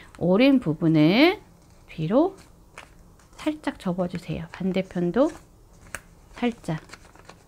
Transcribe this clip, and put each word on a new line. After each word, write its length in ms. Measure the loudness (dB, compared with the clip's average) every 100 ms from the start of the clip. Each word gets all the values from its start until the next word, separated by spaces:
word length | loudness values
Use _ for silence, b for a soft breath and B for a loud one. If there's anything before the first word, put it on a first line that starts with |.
| B B
오린 420 | 0 4 4 4
부분을 800 | 0 0 2 4 4 6 4 2 -6 -20 _ -20 -18
뒤로 480 | -8 -2 2 0 -2 -20 -20 -20 -20 -20 -20 -20 -20 -20 -10
살짝 420 | -8 -6 -8 -8
접어주세요. 680 | -6 -4 -4 -6 -8 -10 -10
반대편도 800 | -8 -4 -4 -4 -4 -2 0 0 -2 -18 -20 -20 -20 -18 -18 -18 -20 -20
살짝. 480 | -6 -6 -6 -8 -10 -10 -20 -20 -20 -20 -20